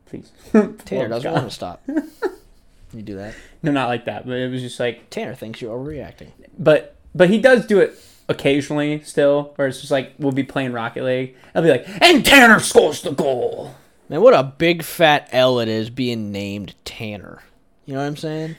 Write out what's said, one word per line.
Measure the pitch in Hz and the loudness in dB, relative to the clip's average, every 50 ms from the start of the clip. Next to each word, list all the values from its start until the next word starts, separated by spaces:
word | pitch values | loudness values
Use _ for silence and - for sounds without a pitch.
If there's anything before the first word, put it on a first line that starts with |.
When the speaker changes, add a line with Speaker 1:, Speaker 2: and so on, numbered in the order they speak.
| _ | _
Speaker 1:
please." | _ - - - _ _ _ _ | _ -18 -18 -18 _ _ _ _
<laughs> | - - | 2 4
Speaker 2:
Tanner | 220 202 - - - - - 196 - 120 107 | 4 4 2 -2 -12 -12 -8 -6 -4 -4 -4
Speaker 1:
Love | |
Speaker 2:
doesn't | 113 117 - | -4 -6 -6
Speaker 1:
God. | - - | -4 -4
Speaker 2:
wanna | 147 123 107 | -4 -4 -6
stop. | - - - 90 87 - _ | -8 -12 -12 -12 -12 -12 _
Speaker 1:
<laughs> | - 285 320 302 - - _ 480 370 - - _ _ _ _ _ _ _ _ - - - | -8 -6 -6 -6 -6 -8 _ -8 -8 -8 -12 _ _ _ _ _ _ _ _ -20 -20 -18
Speaker 2:
You | 117 104 | -16 -14
do | 107 101 | -12 -12
that. | 95 98 107 117 - - - - _ - | -12 -12 -14 -14 -18 -20 -20 -14 _ -4
Speaker 1:
No, | 156 | -2
not | 143 139 131 120 | -2 0 0 -2
like | 123 120 - | -2 -4 -6
that, | - 107 - - | -8 -10 -8 -8
but | 123 127 123 | -8 -6 -4
it | 127 127 | -4 -4
was | 127 127 127 | -6 -8 -8
just | 123 - - | -10 -8 -6
like | 127 120 113 - - _ | -4 -4 -4 -6 -12 _
Speaker 2:
Tanner | - 214 226 - - | -12 -10 -10 -10 -12
thinks | - - 110 110 - | -12 -14 -14 -12 -12
you're | 131 113 110 123 | -10 -10 -10 -10
overreacting. | 131 147 156 143 110 82 - - - - - _ - _ _ - | -10 -10 -10 -12 -12 -14 -16 -20 -20 -20 -20 _ -20 _ _ -2
Speaker 1:
But, | 165 156 151 - - - - _ _ - - | 2 4 4 4 2 -2 -14 _ _ -6 0
but | 151 180 175 | 4 4 4
he | 208 226 | 6 6
does | 233 262 262 240 - | 6 6 6 4 4
do | - 214 190 | 2 2 4
it | 160 - - - - _ _ _ _ - | 4 2 0 -6 -20 _ _ _ _ -8
occasionally | 151 - - 143 139 143 139 - 151 147 147 147 151 151 151 | -6 -2 0 0 0 0 -2 -2 -4 -4 -2 -2 -4 -6 -8
still, | - - - 143 143 143 143 143 143 - | -6 -2 2 2 2 2 2 -2 -4 -6
where | - 143 135 | -4 -4 -4
it's | 131 - | -4 -6
just | - - 147 | -6 -2 -2
like, | 135 127 - - - | -2 -2 -4 -8 -6
we'll | 147 139 135 | -4 -2 -2
be | 135 135 | -2 -4
playing | 131 - 143 135 127 120 | -4 -4 -6 -4 -4 -4
Rocket | 120 113 117 - 127 127 | -6 -6 -6 -6 -6 -4
League. | 131 127 127 131 127 - _ - - - | -2 -2 -2 -4 -6 -10 _ -20 -8 -4
I'll | 180 165 | 0 2
be | 165 | 2
like, | 139 123 - - - - - | 2 2 -2 -6 -4 2 4
"And | 349 349 262 175 | 4 4 4 4
Tanner | - 277 277 247 233 214 180 | 6 6 8 8 8 6 6
scores | - - - 233 190 165 143 - - | 2 2 2 2 2 2 0 -4 -8
the | 175 | -6
goal." | 143 - 165 143 131 123 120 117 - - - 127 - - _ _ _ _ _ - | -4 -2 -2 -2 -2 -2 -4 -4 -6 -8 -12 -14 -18 -20 _ _ _ _ _ -8
Speaker 2:
Man, | 143 151 196 | 0 4 6
what | 262 240 | 6 6
a | 135 131 | 6 4
big | 139 - - 165 170 175 165 156 | 0 -2 0 0 0 0 0 -4
fat | - - - 175 156 147 139 - - - | -8 0 4 4 4 4 4 0 0 0
L | 127 127 131 127 123 | 2 2 2 2 0
it | 117 110 | 0 -2
is | 110 110 110 113 | -2 -4 -4 -6
being | 120 127 131 123 120 113 107 104 101 | -6 -4 -4 -4 -4 -4 -6 -6 -6
named | 98 101 101 101 104 101 87 - _ _ | -6 -6 -6 -8 -8 -10 -12 -16 _ _
Tanner. | - - - 117 107 104 101 - - - - - _ _ _ _ _ _ _ _ | -16 -14 -12 -12 -12 -12 -12 -14 -18 -20 -20 -20 _ _ _ _ _ _ _ _
You | - 139 | -10 -8
know | 135 | -6
what | 143 | -6
I'm | 143 151 | -6 -6
saying? | 147 - 156 156 156 156 160 160 | -6 -8 -8 -6 -6 -8 -8 -10